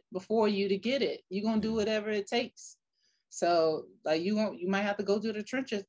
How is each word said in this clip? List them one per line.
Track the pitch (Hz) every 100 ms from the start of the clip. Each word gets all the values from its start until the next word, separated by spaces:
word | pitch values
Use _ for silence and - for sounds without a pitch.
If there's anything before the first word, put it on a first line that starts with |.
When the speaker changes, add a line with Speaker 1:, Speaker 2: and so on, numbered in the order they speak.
| -
Speaker 1:
before | 185 - 220 214
you | 196 196
to | 196
get | 220 269
it. | 180 - -
You're | 190
gonna | 220 220
do | 220
Speaker 2:
Yeah. | 220
Speaker 1:
whatever | 208 214 208
it | 214 202
takes. | 240 254 - - - _ _ _ _ _
So, | - 175 170 160 156 - -
like, | 156 160
you | 180 214
won't, | 214 165
you | 180
might | 196
have | 202 202
to |
go | 190 208
through | 220
the | 208
trenches, | 214 262 262 208